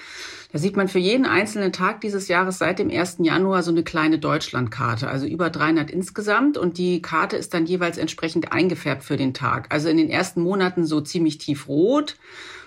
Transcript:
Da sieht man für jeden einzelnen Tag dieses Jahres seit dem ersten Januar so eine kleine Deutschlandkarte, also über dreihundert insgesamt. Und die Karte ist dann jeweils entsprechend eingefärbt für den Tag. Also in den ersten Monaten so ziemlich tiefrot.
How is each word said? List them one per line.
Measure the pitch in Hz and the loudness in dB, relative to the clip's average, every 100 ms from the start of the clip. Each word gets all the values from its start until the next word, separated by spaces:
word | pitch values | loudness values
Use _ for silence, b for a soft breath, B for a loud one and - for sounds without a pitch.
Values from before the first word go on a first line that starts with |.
| B B B B B | B B B B B
Da | 151 | -2
sieht | 185 202 | 0 2
man | 190 | 0
für | 190 | 2
jeden | 185 247 262 | 2 4 4
einzelnen | 160 208 214 190 | 2 0 0 -2
Tag | 180 185 214 | 0 0 -2
dieses | 220 202 190 | -4 -4 0
Jahres | 175 185 185 | 2 2 0
seit | 165 185 | 0 0
dem | 156 | 0
ersten | - 180 - 165 | 0 -2 0 2
Januar | 151 190 185 | 4 2 2
so | 170 | 2
eine | 165 | 0
kleine | 160 165 156 160 | 0 0 2 2
Deutschlandkarte, | 147 147 - 135 120 117 120 117 131 | 0 -2 -2 -4 -4 -2 -2 -2 -2
also | 139 147 | -2 -2
über | 170 170 | -2 -2
dreihundert | 160 156 160 147 | 0 2 2 0
insgesamt. | 175 185 - 208 208 277 294 | -4 -6 -4 0 2 2 2
Und | 180 170 | 0 0
die | 180 175 | 0 0
Karte | 180 160 190 - | 0 -2 0 -2
ist | - | -2
dann | 175 165 | -2 0
jeweils | 185 175 170 | 0 0 -2
entsprechend | 160 - 165 165 - | -4 -4 -2 -2 0
eingefärbt | 143 180 165 151 135 | 2 2 0 -4 -6
für | - 143 | -4 -2
den | 131 | -2
Tag. | 131 127 127 - | -2 -2 -2 -2
Also | 151 160 | -2 2
in | 165 | 4
den | 156 | 4
ersten | - 185 - | 2 -2 0
Monaten | 170 196 185 180 160 | 0 2 0 2 0
so | 151 | 0
ziemlich | 147 180 160 151 | -2 0 0 0
tiefrot. | - 143 - 143 190 285 294 B B B B B | -4 -6 -2 2 4 4 0 B B B B B